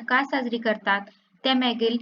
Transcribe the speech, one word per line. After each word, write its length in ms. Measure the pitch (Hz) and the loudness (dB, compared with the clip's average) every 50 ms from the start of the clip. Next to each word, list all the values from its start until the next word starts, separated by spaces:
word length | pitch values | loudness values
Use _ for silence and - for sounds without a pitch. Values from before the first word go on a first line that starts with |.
| 233 - | -2 0
का 140 | 254 262 277 | 0 0 0
साजरी 340 | 269 - 277 247 240 233 240 | 0 -2 -2 -2 -2 -4 -2
करतात, 420 | 233 226 214 214 - 208 196 202 202 - - _ _ _ _ _ - | 0 0 -2 0 0 -2 -2 -2 -2 -8 -18 _ _ _ _ _ -2
त्यामागील 520 | 262 262 254 254 247 226 233 226 226 240 233 | 0 2 2 2 2 0 0 0 0 0 0